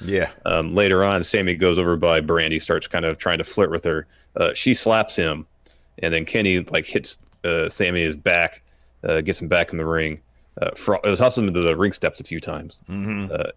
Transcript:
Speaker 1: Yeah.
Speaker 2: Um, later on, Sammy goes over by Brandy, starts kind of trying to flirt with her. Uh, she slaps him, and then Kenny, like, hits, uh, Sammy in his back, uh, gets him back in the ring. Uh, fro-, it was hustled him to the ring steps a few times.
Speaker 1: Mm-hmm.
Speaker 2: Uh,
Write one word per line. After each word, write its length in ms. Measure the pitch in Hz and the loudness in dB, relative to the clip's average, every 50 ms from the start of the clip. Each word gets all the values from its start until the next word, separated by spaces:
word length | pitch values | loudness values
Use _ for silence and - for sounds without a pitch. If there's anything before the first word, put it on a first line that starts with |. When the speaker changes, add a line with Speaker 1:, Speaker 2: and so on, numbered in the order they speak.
Speaker 1:
Yeah. 300 | - 87 98 92 82 - - - - | -6 -2 0 0 0 -2 -6 -6 -4
Speaker 2:
Um, 280 | 90 85 82 80 82 85 | -2 0 0 0 0 2
later 300 | 98 104 98 95 92 98 | 2 4 4 4 4 4
on, 180 | 98 98 92 82 | 4 2 0 0
Sammy 320 | - - 104 95 90 87 | 0 0 0 0 0 0
goes 240 | 80 92 90 85 90 | 2 4 4 4 4
over 180 | 90 85 87 | 2 2 2
by 240 | 80 85 85 82 80 | 2 4 4 4 2
Brandy, 380 | 76 78 85 85 80 80 80 80 | 2 2 2 2 2 0 0 -2
starts 300 | - - 87 82 - - | -2 -2 -2 -2 -2 -2
kind 160 | - 87 82 | -4 -2 -2
of 140 | 80 80 - | -2 -2 -2
trying 200 | - 92 85 82 | -2 -2 -2 -2
to 60 | 82 | -4
flirt 260 | - - - 101 80 | -4 0 2 2 2
with 140 | 80 73 - | 2 -2 -2
her. 220 | 87 78 80 78 - _ _ _ _ _ | -2 -2 -2 -4 -8 _ _ _ _ _
Uh, 200 | - 90 80 - | 0 0 0 0
she 180 | - - 135 123 | 0 0 0 0
slaps 420 | - - 113 110 110 107 - - | 2 2 2 2 4 2 0 -2
him, 320 | - 87 80 76 78 80 - _ _ _ - _ _ _ _ _ - - | -2 -2 -2 -2 -6 -8 -14 _ _ _ -20 _ _ _ _ _ -6 -4
and 120 | 82 82 | -2 0
then 100 | 82 80 | -2 -2
Kenny, 360 | - - 117 104 95 92 90 | -2 -2 0 2 2 2 2
like, 260 | 82 - - 82 82 | 0 0 -2 -4 -4
hits, 320 | - - - - - - - - _ _ _ - | -2 -4 -4 -4 -4 -12 -18 -20 _ _ _ -4
uh, 240 | 87 85 82 80 80 | -2 0 0 -2 -2
Sammy 320 | - - 101 87 90 87 | -2 -2 -2 0 0 0
in 60 | 85 | 0
his 100 | 80 76 | -2 -2
back, 460 | 73 - 95 87 87 85 80 - - _ _ _ _ _ _ _ _ - | -2 0 0 2 2 2 0 -2 -8 _ _ _ _ _ _ _ _ -4
uh, 160 | - 80 80 | -2 0 0
gets 200 | 78 82 90 - 87 | 0 -2 -4 -4 -2
him 60 | 78 | 0
back 220 | 90 87 85 - - | 2 2 2 0 -2
in 40 | |
the 80 | 82 80 | -4 -4
ring. 340 | 80 82 82 80 78 78 78 - _ _ _ _ _ _ - | -2 -2 -2 -2 -2 -4 -8 -14 _ _ _ _ _ _ -6
Uh, 100 | - - - | -4 -4 -4
fro-, 240 | - - - 101 90 - | -4 -2 0 0 2 2
it 60 | 104 | 0
was 100 | 98 87 | 2 4
hustled 280 | 123 127 - 127 110 | 4 4 4 2 0
him 80 | 98 85 | 0 0
to 60 | 90 | 2
the 140 | 87 82 80 | 2 2 2
ring 180 | 80 98 101 90 | 2 2 0 0
steps 280 | - - 82 - - | 0 -2 -4 -4 -4
a 40 | 82 | -12
few 140 | - 80 80 | -10 -10 -10
times. 420 | - - 80 76 80 - - _ _ - | -8 -8 -10 -10 -10 -14 -18 _ _ -12
Speaker 1:
Mm-hmm. 440 | 92 101 98 107 107 101 98 92 82 | -8 -8 -6 -6 -6 -6 -6 -6 -6
Speaker 2:
Uh, 120 | - - - - | -6 -6 -6 -8